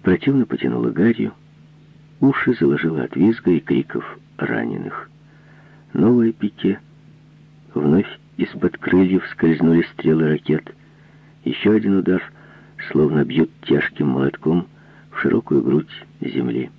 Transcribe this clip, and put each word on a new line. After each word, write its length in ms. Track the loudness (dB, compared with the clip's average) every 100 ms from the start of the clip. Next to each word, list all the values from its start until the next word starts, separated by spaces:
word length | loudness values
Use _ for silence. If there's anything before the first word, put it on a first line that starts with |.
противно 420 | 0 0 2 0 0
потянула 460 | -2 -4 -2 -2
гарью, 420 | 2 2 2 -4 -8 -20 -20 -20 -20 -20 -20 -20 0
уши 340 | 0 2 -2 0
заложило 460 | 0 0 -2 -4 -4
от 100 | 2
визга 340 | 2 2 0
и 100 | 0
криков 600 | 2 -2 -2 -8 -8 -18 -20 -8
раненых. 720 | -4 -4 -4 -6 -8 -12 -16 -20 -20 -20 -20 -20 -20 -20 -8
Новое 380 | 0 4 4 2
пике. 480 | 0 -8 -2 -4 -4 -10 _ -20 -20 _ -20 -20 -20 -10
Вновь 340 | -2 2 2 0 -10 _ -6
из-под 420 | -6 -2 -4 -4
крыльев 480 | 0 2 4 2 -2
скользнули 520 | -2 0 2 4 2 0
стрелы 340 | -4 0 2 2
ракет. 460 | 0 0 -2 -4 -20 -20 -20 -20 -20 -20 -8
Ещё 280 | -8 -2 2
один 260 | 2 2 0
удар, 240 | 2 -2 -4 -20 -20 -20 -20 -18 -4
словно 320 | 0 2 2
бьют 260 | 0 0 -2 -4
тяжким 460 | -2 0 -2 -4 -2
молотком 580 | 0 -2 -2 -2 -2 -2 -18 -20 -20 -16
в 80 | -4
широкую 440 | 0 0 0 0
грудь 420 | 2 -2 -2 -18 -20 -10
земли. 480 | -6 -4 -4 -4 -8